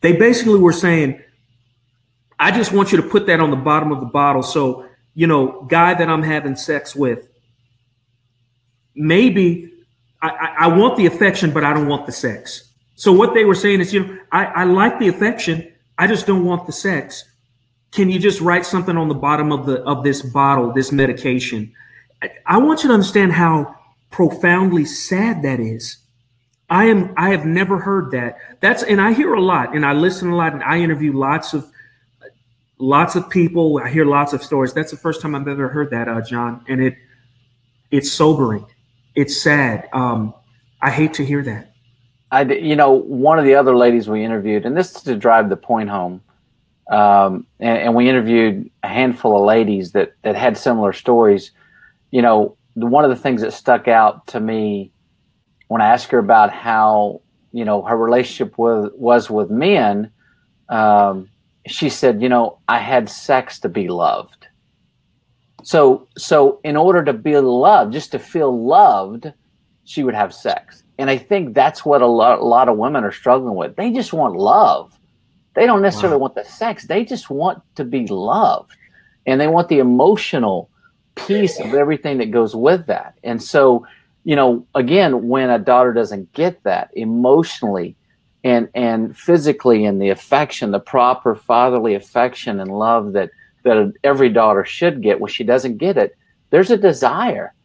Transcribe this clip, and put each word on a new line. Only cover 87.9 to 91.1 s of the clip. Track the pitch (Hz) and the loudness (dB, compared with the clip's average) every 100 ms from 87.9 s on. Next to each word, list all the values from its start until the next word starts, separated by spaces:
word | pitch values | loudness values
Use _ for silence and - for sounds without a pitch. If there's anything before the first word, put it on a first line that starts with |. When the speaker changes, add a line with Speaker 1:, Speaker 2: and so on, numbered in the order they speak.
| - _ _ _ _ | -12 _ _ _ _
Speaker 2:
and, | 131 123 113 - | 0 0 0 -4
and | 120 113 110 - | -4 -2 -6 -8
physically | - 170 147 143 127 113 | 0 2 2 0 2 2
in | 107 98 | 2 0
the | 98 | -2
affection, | 95 - 135 147 - 110 | -2 0 -2 -2 -6 -4
the | 101 | -4
proper | - 135 123 | -2 0 2